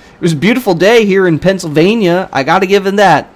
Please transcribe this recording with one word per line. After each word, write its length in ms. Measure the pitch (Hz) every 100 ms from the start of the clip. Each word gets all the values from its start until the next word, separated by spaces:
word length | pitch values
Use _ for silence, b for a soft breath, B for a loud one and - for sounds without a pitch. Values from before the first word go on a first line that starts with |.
| B B
it 60 |
was 120 | 170
a 40 | 156
beautiful 360 | 170 247 226
day 320 | 175 185 240 208
here 220 | 190 185
in 100 | 151
Pennsylvania. 920 | 175 190 170 143 175 233 185 175 185
I 120 | -
gotta 220 | 135 185 202
give 200 | 202 196
him 100 | 196
that. 340 | 196 143 -